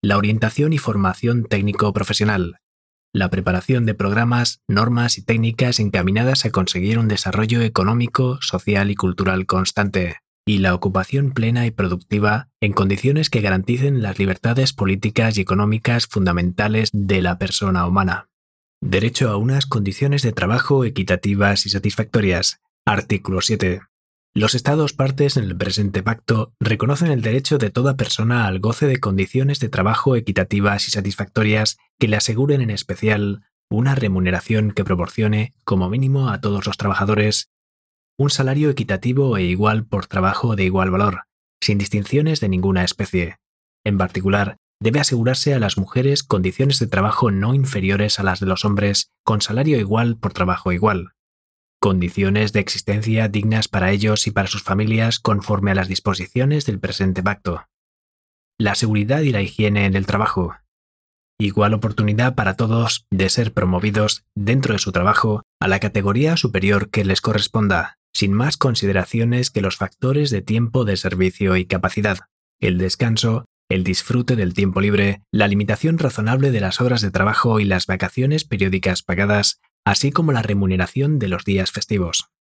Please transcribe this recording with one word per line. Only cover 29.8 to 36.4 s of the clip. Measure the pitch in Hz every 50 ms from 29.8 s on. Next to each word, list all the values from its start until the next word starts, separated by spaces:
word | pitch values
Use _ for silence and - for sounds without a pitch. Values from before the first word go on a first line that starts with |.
| 185 202 - - - 139 131
equitativas | 120 117 - 98 - 92 - - 101 101 104 101 101 - -
y |
satisfactorias | - 104 98 101 98 - 101 92 _ 107 110 107 107 110 107 107 - _ _ _ _ _
que | - 110
le | 104 104
aseguren | - - 113 113 135 143 143 139
en | 127 110
especial | 104 104 - _ 92 - - 110 107 104 104 101 101 101 - _ _ _ _ _
una | - 107 120 135 139
remuneración | 131 123 104 92 92 92 90 90 87 - - 113 107 107 107
que | 98 - 98
proporcione, | 90 95 87 85 80 - - 110 107 107 107 107 - _ _ _
como | - 101 95 90 90
mínimo | 104 127 135 135 135 139 135 123
a | 104
todos | 95